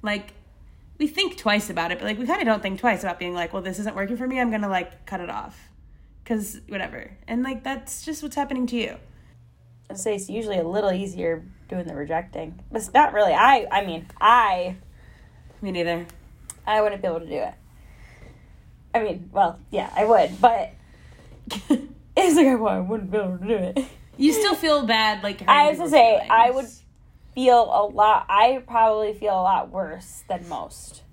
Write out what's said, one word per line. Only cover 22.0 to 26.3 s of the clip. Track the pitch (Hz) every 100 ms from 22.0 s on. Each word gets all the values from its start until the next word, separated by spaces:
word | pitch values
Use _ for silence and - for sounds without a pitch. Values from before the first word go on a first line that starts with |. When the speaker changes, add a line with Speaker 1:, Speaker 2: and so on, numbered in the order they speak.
| - -
Speaker 2:
it's | 381 320
like, | 269 247
well, | 214
I | 190
wouldn't | 185 220 196
be | 214
able | 190 180
to | 190
do |
it. | 220 180 277 262 - - -
Speaker 1:
You | 277
still | 440 415 392
feel | 330 294 233
bad, | 226 220 214
like, | 202 196
hurting | -
Speaker 2:
I | 285 294
was | 302
gonna | 330
Speaker 1:
people's |
Speaker 2:
say, | 294 233 214
I | -